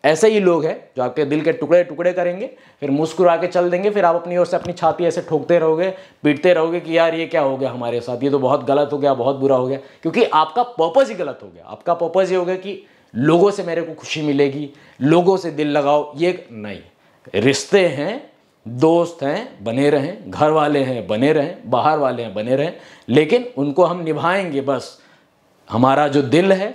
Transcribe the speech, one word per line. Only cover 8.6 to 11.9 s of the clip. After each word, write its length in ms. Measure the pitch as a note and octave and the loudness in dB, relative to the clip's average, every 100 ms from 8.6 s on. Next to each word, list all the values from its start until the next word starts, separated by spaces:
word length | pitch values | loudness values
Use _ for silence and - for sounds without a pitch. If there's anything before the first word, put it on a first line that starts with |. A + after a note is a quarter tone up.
गलत 260 | B2+ C#3 D3 | 2 0 0
हो 60 | D3 | 0
गया, 160 | C#3+ | 0
बहुत 220 | B2+ B2 C3+ | 2 0 0
बुरा 200 | C3+ C3 | 2 2
हो 100 | B2+ | 0
गया, 120 | C3+ - - | -6 -10 -10
क्योंकि 220 | E3 F#3+ | -4 0
आपका 380 | A3+ - - A#3+ | 2 2 2 -2
पर्पस 460 | A#3+ - E3 C4+ C4 | -4 -2 0 2 0
ही 60 | |
गलत 240 | - D3 A#2+ | -2 -8 -8
हो 60 | G2+ | -18
गया। 160 | E2+ | -20
आपका 300 | D#2+ G#2 - | -18 -10 -4